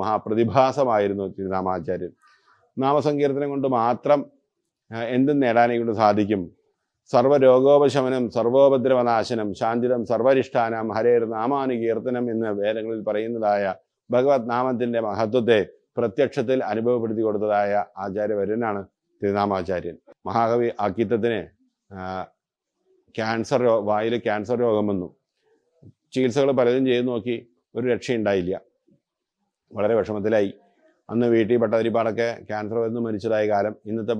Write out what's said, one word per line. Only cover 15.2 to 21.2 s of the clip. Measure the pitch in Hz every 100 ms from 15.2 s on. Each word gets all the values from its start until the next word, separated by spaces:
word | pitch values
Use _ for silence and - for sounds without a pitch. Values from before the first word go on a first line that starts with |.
| 110 123 113 110 90 - _ -
പ്രത്യക്ഷത്തിൽ | 117 143 131 - 117 131
അനുഭവപ്പെടുത്തി | 104 107 117 123 113 110 110
കൊടുത്തതായ | 104 107 104 101 101 98 -
ആചാര്യവര്യനാണ് | 101 98 104 104 98 110 117 101 95 _ _ _
തിരുനാമാചാര്യൻ. | 101 101 101 95 87 87 85 - _ _ 107
മഹാകവി | 113 113 120 117 - 104
അക്കിത്തത്തിന്, | 98 107 117